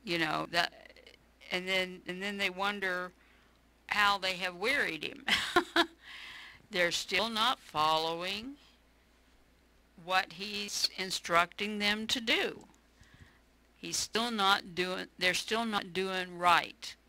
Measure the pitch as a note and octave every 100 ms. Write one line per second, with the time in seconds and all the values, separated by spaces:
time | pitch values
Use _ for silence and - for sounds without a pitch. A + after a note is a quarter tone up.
0 | A3 E3+ D#3 D#3 D#3 E3+ - - - -
1 | - - _ _ - F#3 F#3 F#3+ F#3 F#3
2 | - F3+ G3 G3+ G3 F3+ G3 G3+ F#3+ F3+
3 | F3+ - _ _ _ _ _ _ - G#3
4 | G#3 G3+ F#3 F3+ F#3 F3 G#3+ C#4+ G3 D#3+
5 | D#3 - - - - F4+ F4 - - -
6 | - - - - - - - F3+ F3 E3
7 | - F#3 A3 A3 A#3 C4 - D3+ D#3 D#3+
8 | D#3+ E3+ F#3 G3+ B3 C#4+ - _ _ _
9 | _ _ _ _ _ _ _ _ _ -
10 | E3+ F#3 - E3 G3+ G#3 G#3 - - -
11 | F#3+ F3 - E3+ F3 - G#3 G#3 G#3 G#3+
12 | A3 C4+ A3+ D#4+ C#4 - - _ _ _
13 | - - - _ _ _ _ _ - -
14 | - G#3 A#3+ A3+ G3 G3+ - E3+ F#3 F#3
15 | F3+ - F3+ F3 - A3 A3+ G3+ F#3 E3+
16 | F#3+ F#3 F3+ F3 F3 E3 - - - -